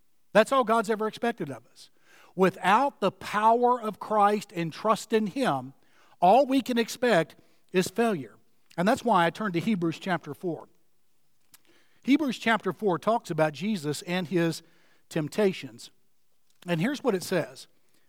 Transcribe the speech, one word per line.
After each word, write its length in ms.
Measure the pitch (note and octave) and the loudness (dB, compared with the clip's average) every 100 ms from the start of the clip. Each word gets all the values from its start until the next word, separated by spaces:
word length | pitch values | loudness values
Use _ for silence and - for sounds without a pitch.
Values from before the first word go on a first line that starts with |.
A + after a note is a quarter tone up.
| _ _ _ | _ _ _
That's 200 | G3+ A3 | 2 4
all 120 | C4+ | 2
God's 280 | G#3+ A3+ G#3 | 2 0 0
ever 160 | G#3+ G#3+ | -2 -4
expected 420 | - A#3 A#3 D3 | -4 -4 -4 -8
of 140 | A#2 - | -12 -18
us. 180 | - - _ _ _ _ E3+ | -20 -20 _ _ _ _ 0
Without 640 | F#3 - F#3 A3 C#4 - | 0 2 2 2 2 -2
the 120 | F#3+ | -4
power 720 | - - G3+ A3 A#3 A#3+ B3 | -4 -6 0 4 4 2 0
of 180 | G#3+ F#3 | -4 -10
Christ 540 | - G#3+ G3+ G#3+ - F3 | -2 2 4 2 -4 -6
and 160 | E3 | -6
trust 400 | - G#3+ G#3+ - | -2 0 0 0
in 140 | A3 G#3 | -2 -2
him, 480 | C#4 A3 C3+ C3 - _ _ _ - | -2 -2 -2 -6 -18 _ _ _ 2
all 240 | F3+ B3 C4 | 6 6 6
we 160 | C4+ | 2
can 160 | A#3+ A#3 | 0 -2
expect 580 | A3 - B3 F3+ D#3+ - _ _ _ | -2 -2 2 2 2 -6 _ _ _
is 140 | F#3 F3+ | -2 -2
failure. 480 | - A#3 F3+ B2 - _ _ _ - | 0 -2 -2 -8 -18 _ _ _ -2
And 100 | F#3+ | 0
that's 180 | B3+ A#3 | 0 2
why 200 | F#3+ E3+ | 4 4
I 60 | |
turn 220 | - G#3+ | 0 -4
to 60 | E3+ | -4
Hebrews 380 | A#3 G3 E3+ - | -2 0 -2 -4
chapter 380 | F#3+ E3 D3+ C3+ | -4 -6 -6 -10
four. 320 | F3+ D#3 - _ _ _ _ _ _ _ _ - _ _ _ _ | -10 -10 -14 _ _ _ _ _ _ _ _ -20 _ _ _ _
Hebrews 340 | - C#4+ C#4+ - | 0 0 0 -2
chapter 360 | A3+ G#3+ F#3+ | 0 0 -2
four 260 | - G#3+ D#3+ | -4 -2 0
talks 320 | G#3 A#3 - | 0 -2 -2
about 220 | D#3 D#3 | -2 -2
Jesus 500 | C#3 G3+ G3+ D3 C#3+ | -2 -6 -4 -4 -6
and 240 | - F3+ E3+ | -6 -6 -2
his 340 | F3 E3 - - _ _ _ - | -2 -2 -4 -12 _ _ _ -10
temptations. 800 | E3 D3 - G3+ - C3+ A#2 - _ _ _ _ _ _ _ F3 | -6 -4 0 0 -2 -10 -18 -20 _ _ _ _ _ _ _ -6
And 120 | E3 | -2
here's 240 | A3 C#4+ | -2 -4
what 120 | C4 F#3 | -2 -4
it 80 | |
says. 440 | - F3+ - - - _ _ _ | -2 -4 -4 -10 -20 _ _ _